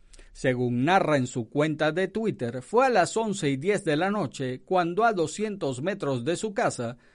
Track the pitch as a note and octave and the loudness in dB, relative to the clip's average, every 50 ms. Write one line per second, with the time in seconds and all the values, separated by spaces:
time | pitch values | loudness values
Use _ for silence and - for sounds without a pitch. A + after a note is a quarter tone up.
0 | - _ - - - - - - - C3+ B2+ B2 B2 B2 B2 A#2+ C3 D#3+ F#3 F#3+ | -20 _ -20 -20 -20 -20 -10 -2 -2 0 0 0 0 0 0 2 2 4 4 4
1 | D#3+ D3+ D3+ C#3 B2+ B2 - C3 A2+ - - C#3+ D3+ D#3+ D3+ D3 D#3 D#3 D#3 F3+ | 4 4 2 2 2 0 -2 -6 -6 -2 0 0 0 0 0 0 0 0 0 0
2 | F#3+ F#3 - A3 A3+ G#3 C#3+ - B2+ A#2 A#2+ B2+ - - - A#3 C4+ C4+ A#3+ G3 | -2 -2 -2 -4 -2 -2 -2 -4 -4 -6 -6 -8 -6 0 4 4 4 6 4 4
3 | - - - A3 A3+ A3 F#3+ G3 E3 C#3+ C#3 C3 C#3 G3 G#3 F#3 G3+ E3 D3 D3+ | 2 2 0 -2 -2 -2 -2 -2 0 0 0 0 0 0 0 0 0 0 0 0
4 | F3 G3 G#3 G#3+ E3+ B2 - - C3+ B2+ B2+ - - - F#3 F3+ F3 E3 E3+ E3+ | 0 0 0 -2 -2 -4 -4 -6 -6 -6 -6 -8 -4 0 0 2 2 2 2 2
5 | A3+ A#3 A3 F3 D#3+ D3 - - G#3 A3 G3+ F#3+ F3 C#3 C3 A#2+ C#3+ F#3 G#3 G3 | 2 2 2 2 0 -2 -2 -4 -4 -4 -4 -4 -4 -4 -4 -2 -4 -4 -4 -2
6 | - C#3 C3+ B2 A#2 D3 F3 E3 - A3 G3+ B3 A3 D#3 - - A#2+ A2+ B2+ - | -2 -2 -2 -2 0 -2 -2 -2 -4 -4 -2 0 0 0 -2 -2 -6 -6 -8 -12
7 | _ _ | _ _